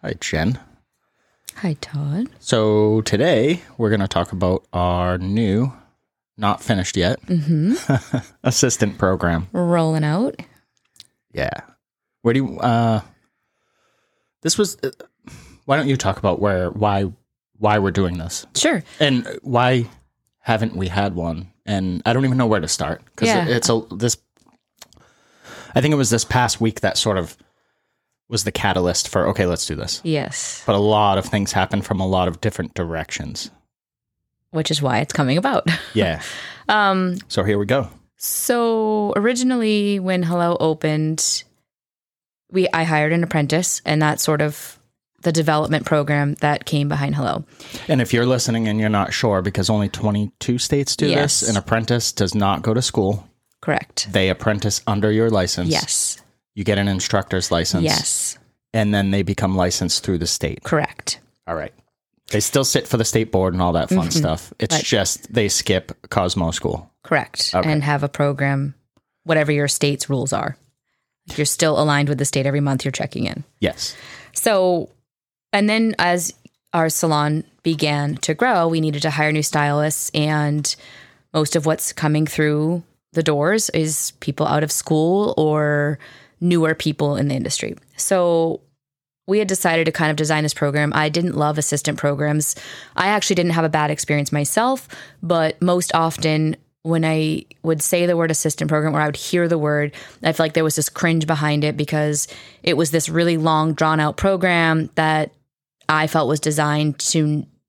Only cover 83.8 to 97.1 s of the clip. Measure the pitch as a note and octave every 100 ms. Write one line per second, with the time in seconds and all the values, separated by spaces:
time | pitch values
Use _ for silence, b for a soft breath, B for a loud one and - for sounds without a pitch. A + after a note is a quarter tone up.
83.8 | D#3 D3+ - - - C#3 D3+ C#3 D3+ -
84.8 | - D#3+ D#3+ F#3+ G#3 - D#3 D3+ D3 D3
85.8 | D3 D3+ B B B B F3 F3 D#3+ D#3+
86.8 | - D3 D3 C#3+ C#3+ C3 B2+ - - -
87.8 | _ - - F#3+ F3 E3+ E3 - _ _
88.8 | _ _ _ _ - G3+ G#3 F#3 F3+ E3
89.8 | D#3+ D#3+ D#3 D3+ D#3 D#3 D3+ - D3 C#3+
90.8 | D3+ - D#3 D#3 F3 - D3+ D3+ D3 D3
91.8 | - D3 D3 C#3+ D3 D3+ D3 - B B
92.8 | B - F#3 G#3 - F3+ F3 E3 D#3+ D#3
93.8 | D3+ D3+ - D3 C#3 D3 D3 - A#3+ C4
94.8 | - B B B E3+ E3+ D#3+ - F3+ F3+
95.8 | F3 - D#3+ D#3 D#3+ D#3 D#3 - _ _
96.8 | E3 E3 D#3+